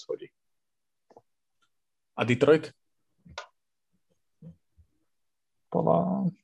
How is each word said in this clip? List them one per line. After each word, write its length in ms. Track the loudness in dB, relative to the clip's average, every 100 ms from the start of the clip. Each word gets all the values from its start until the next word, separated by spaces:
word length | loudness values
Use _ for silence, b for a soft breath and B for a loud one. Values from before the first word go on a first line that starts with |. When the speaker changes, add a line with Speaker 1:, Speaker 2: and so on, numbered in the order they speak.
| -8
Speaker 1:
hodí. 240 | -12 -14 _ _ _ _ _ _ _ _ -20 _ _ _ _ _ _ _ _ _ -6
Speaker 2:
A 80 |
Detroit? 480 | -2 2 4 4 2 -16 _ _ _ _ -20 -18 -18 _ _ _ _ _ _ _ _ _ -20 -20 _ _ _ _ _ _ _ _ _ _ _
Speaker 1:
Podľa, 600 | -2 0 0 0 -2 -4 -6